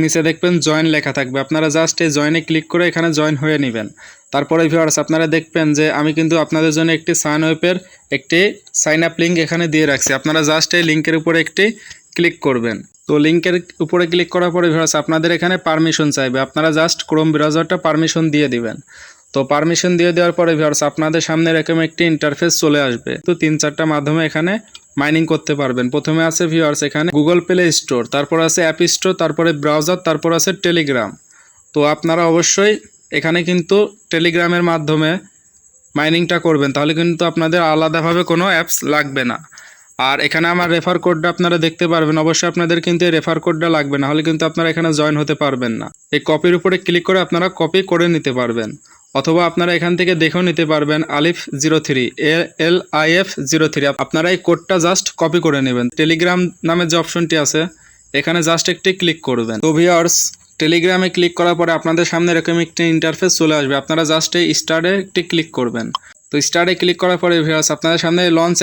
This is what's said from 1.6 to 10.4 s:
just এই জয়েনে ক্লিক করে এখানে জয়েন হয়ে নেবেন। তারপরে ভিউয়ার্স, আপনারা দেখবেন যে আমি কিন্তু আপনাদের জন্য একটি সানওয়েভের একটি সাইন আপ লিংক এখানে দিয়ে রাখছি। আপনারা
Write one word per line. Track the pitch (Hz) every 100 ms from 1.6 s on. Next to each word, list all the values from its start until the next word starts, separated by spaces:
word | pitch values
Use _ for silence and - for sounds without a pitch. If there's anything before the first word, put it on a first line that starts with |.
| 156 151
just | 165 -
এই | 165 147
জয়েনে | 147 165 156
ক্লিক | 160 151
করে | 170 175
এখানে | 165 165 151
জয়েন | 151 147
হয়ে | 156 151
নেবেন। | 135 113 104 - - - _
তারপরে | 139 147 165 165
ভিউয়ার্স, | 165 160 151
আপনারা | 147 160 165 160
দেখবেন | 156 170 156 147
যে | 156 139
আমি | 151 151
কিন্তু | 160 165
আপনাদের | 151 160 160 151
জন্য | 165 160
একটি | 160 165
সানওয়েভের | 156 151 160 160 175 180 - - _ 139
একটি | - - 202 - - -
সাইন | - 156 165
আপ | 160
লিংক | 170 175
এখানে | 156 170 170
দিয়ে | 156 156
রাখছি। | 135 - 135
আপনারা | 156 156